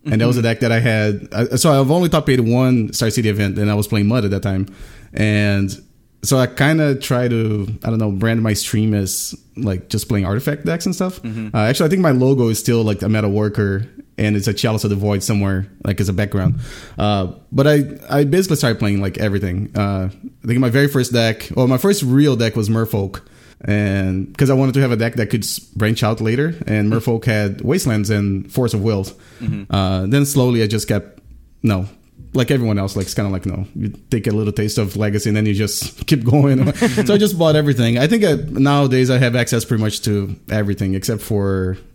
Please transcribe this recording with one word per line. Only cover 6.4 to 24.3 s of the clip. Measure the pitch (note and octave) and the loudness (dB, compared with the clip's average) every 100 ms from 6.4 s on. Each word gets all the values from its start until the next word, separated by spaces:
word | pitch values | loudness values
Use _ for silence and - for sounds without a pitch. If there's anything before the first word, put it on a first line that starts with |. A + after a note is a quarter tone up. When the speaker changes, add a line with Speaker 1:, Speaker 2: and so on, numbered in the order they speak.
| B2 | 0
Speaker 1:
kinda | - C#3+ D#3+ D3 C3+ | 0 0 2 2 -2
try | - B2 B2 | -2 -2 0
to, | A#2 A2 G#2+ G2+ G#2+ A2+ | 0 0 -2 -4 -6 -4
I | |
don't | A2+ | -2
know, | A2 | -2
brand | G2 A2+ A#2 | 0 0 0
my | A2 | 0
stream | G#2 - G#2+ A2 | -2 -2 0 2
as, | G#2 F#2+ - - - _ - | 0 -2 -6 -10 -12 _ -6
like, | A#2 F#2 - | -4 -4 -4
just | G#2+ - | -6 -2
playing | G#2 F#2 | -2 0
artifact | G#2 C#3+ D3 E3 | -2 -2 -4 -4
decks | E3 F#3+ | -4 -4
and | |
stuff. | F3+ F#3 F#3 | -4 -6 -6
Speaker 2:
Mm-hmm. | A#2 A2 A2 A2+ | -10 -8 -4 0
Speaker 1:
Uh, | G#2+ | 2
actually, | C3 D#3 | 2 2
I | |
think | F#3+ | 2
my | E3+ | 2
logo | B2+ B2+ C3+ A#2 | 4 4 4 2
is | A2 | 0
still, | - A#2 | 0 2
like, | A2 G#2 | 2 0
a | F#2+ | 0
Metal | G#2+ G#2+ | 0 0
Worker, | G#2 G#2+ G#2 G2+ G2 A#2+ - - - | 0 0 0 0 -2 -6 -12 -18 -4
and | G#2+ G#2 | 0 0
it's | G2+ | 0
a | |
Chalice | G2+ A#2 G#2+ | 0 0 0
of | G#2+ | 0
the | G2+ | 0
Void | G#2 G2+ | 0 -2
somewhere, | - G#2 G2 F#2+ G2+ - - | 0 0 0 -2 -4 -6 -4
like, | F#2+ | -2
as | G2+ | 0
a | |
background. | F#2 G#2 G2+ F2+ - - - - - | 0 -2 0 0 -2 -6 -14 -18 -4
Uh, | G#2 G2+ F#2 - _ | -2 0 -4 -8 _
but | C3 D3 | 2 4
I, | D3 C#3+ - - | 4 0 -8 -2
I | C#3+ C#3+ | 0 2
basically | F3 F#3 D3+ | 2 0 0
started | B2+ G#2+ | 0 0
playing, | G#2 G2+ | 0 0
like, | G2 - | -2 -2
everything. | G#2 G2 F#2+ F2+ G#2 | -2 -2 -2 -4 -4
Uh, | G2+ G2+ G2 F#2 - - - | -2 -2 -2 -4 -8 -18 -10
I | A#2 | -2
think | A#2+ | 0
my | B2+ | 2
very | B2+ C#3+ | 2 2
first | C#3 B2+ | 0 0
deck, | A#2+ A2+ A2+ - - | 0 0 -2 -6 0
well, | B2+ | 2
my | B2+ | 2
first | G3 G3 | 2 0
real | C3 C3+ D3 A#2+ | 2 4 4 2
deck | A2+ A#2 | 0 0
was | G#2 | 0
Merfolk. | A2 A2+ G#2+ G2 - - - - - - | 0 0 -2 -4 -8 -18 -20 -20 -12 -2
And | G#2 G2+ G2 F#2+ F#2+ G2 | 0 0 0 0 -2 -6